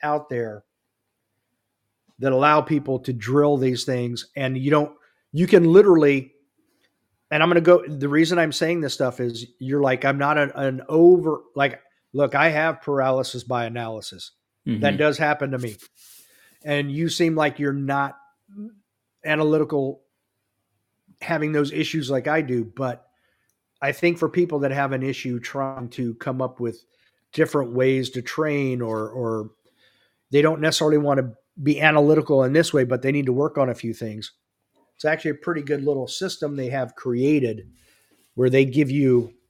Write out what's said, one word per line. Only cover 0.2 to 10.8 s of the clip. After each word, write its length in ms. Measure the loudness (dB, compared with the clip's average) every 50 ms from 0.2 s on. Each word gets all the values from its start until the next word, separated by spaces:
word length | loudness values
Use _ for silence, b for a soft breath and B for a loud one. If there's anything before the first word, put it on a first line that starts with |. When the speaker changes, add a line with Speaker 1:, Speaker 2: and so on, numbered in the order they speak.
| -4 -6
Speaker 1:
there 340 | -6 -6 -6 -8 -10 -14 -20 _ _ _ _ _ _ _ _ _ _ _ _ _ _ _ _ _ _ _ _ _ _ _ _ _ _ _ _ _ _ -4
that 120 | -2 0
allow 300 | 2 2 4 4 4 4
people 380 | 2 2 -2 -2 -2 -2 -4 -4
to 120 | -4 -6 -8
drill 440 | -6 -4 0 2 2 4 4 2
these 260 | 2 0 -2 -2 -2 -4
things, 420 | -4 -4 -4 -4 -6 -6 -10 -12 -12 _
and 220 | -6 -6 -4 -4
you 120 | -4 0 0
don't, 240 | 0 0 0 -4 b b b b b b b _ -4
you 140 | -4 4
can 180 | 6 6 6 6 8 8
literally, 600 | 8 8 8 8 6 6 4 4 2 -2 -6 _ _ _ _ _ _ _ _ _ _ _ _ _ _ _ _ _ _ _ _
and 100 | 0 2 2
I'm 60 | 4
gonna 100 | 4 4
go, 220 | 6 6 6 6 4
the 200 | -2 -8 -6 -4
reason 300 | 0 2 2 2 2 2 0
I'm 120 | 0 0 -2
saying 280 | -2 -2 -2 -2 -2
this 120 | -4 -6 -2
stuff 260 | -2 -2 -2 -2 -4
is 280 | -6 -6 -6 -8 -14 -18 _ _
you're 220 | -6 -4 0 2
like, 240 | 2 2 0 2 0
"I'm 120 | 0 0 0
not 180 | 0 0 2
an, 140 | 0 0 -2 -2
an 260 | -4 -4 -4 -4 -6